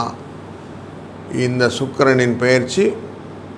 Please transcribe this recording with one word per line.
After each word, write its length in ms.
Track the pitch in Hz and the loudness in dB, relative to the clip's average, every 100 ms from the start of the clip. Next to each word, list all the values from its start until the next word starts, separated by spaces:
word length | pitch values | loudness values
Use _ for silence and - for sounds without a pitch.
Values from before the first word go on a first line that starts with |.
| 117 - - - - - - - - - - - - 127 123 | 0 -4 -14 -16 -14 -16 -14 -16 -14 -16 -16 -14 -8 -2 0
இந்த 180 | 123 120 - | 4 2 2
சுக்கிரனின் 600 | 135 - 135 127 123 117 | -2 4 6 6 4 4
பெயர்ச்சி 400 | 123 127 123 190 208 - - - - - - | 4 4 4 2 2 0 -8 -14 -14 -14 -14